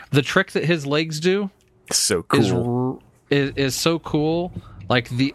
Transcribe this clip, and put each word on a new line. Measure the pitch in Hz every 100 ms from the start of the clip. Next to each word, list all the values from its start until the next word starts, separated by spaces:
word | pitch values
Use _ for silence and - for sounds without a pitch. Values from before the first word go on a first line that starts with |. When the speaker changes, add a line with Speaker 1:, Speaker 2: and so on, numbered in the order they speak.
| -
Speaker 1:
the | 139
trick | 131 185 190
that | 196
his | 147 170
legs | 139 147 160 151
do | 175 196 202 - _ _ -
Speaker 2:
So | - - 90 -
Speaker 1:
is | - -
Speaker 2:
cool. | 120 120 123 127 -
Speaker 1:
r-, | - _ _
is, | 143 139 135
is | 139 -
so | 165 165
cool. | - 156 156 165 180 - - - -
Like, | 123 127
the | 123 139